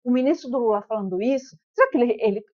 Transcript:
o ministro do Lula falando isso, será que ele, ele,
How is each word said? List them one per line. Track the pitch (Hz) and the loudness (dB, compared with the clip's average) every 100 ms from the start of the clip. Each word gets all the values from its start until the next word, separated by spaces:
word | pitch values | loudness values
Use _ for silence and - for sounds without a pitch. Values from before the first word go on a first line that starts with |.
o | 247 | -2
ministro | 247 262 330 262 | 0 2 -2 -4
do | 254 | -2
Lula | 233 208 | 0 0
falando | 202 220 196 180 | -2 -6 -4 -2
isso, | 226 269 269 - _ | -2 -2 -4 -18 _
será | - 523 | 2 2
que | 294 | 4
ele, | 240 - | 0 0
ele, | 220 202 - | 0 -2 -8